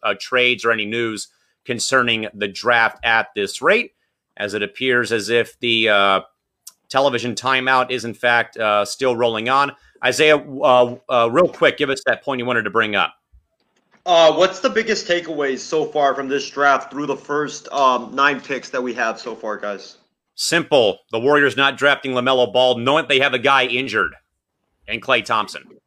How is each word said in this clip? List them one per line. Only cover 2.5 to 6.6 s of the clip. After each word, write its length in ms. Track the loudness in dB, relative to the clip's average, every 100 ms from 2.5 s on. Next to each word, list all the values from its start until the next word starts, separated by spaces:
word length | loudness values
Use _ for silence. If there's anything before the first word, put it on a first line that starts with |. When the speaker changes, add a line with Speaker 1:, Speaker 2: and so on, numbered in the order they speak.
| -4 0 2 2 0
Speaker 1:
at 260 | 0 0 0
this 280 | -4 -6 -2
rate, 320 | 0 0 -2 _ _ _ _ -10
as 160 | -6
it 100 | -4
appears 480 | -6 -4 -2 0 0
as 200 | -4 0
if 280 | -2 -2 -4
the, 280 | -2 0 2
uh, 320 | 2 4 2 -2 _ _ _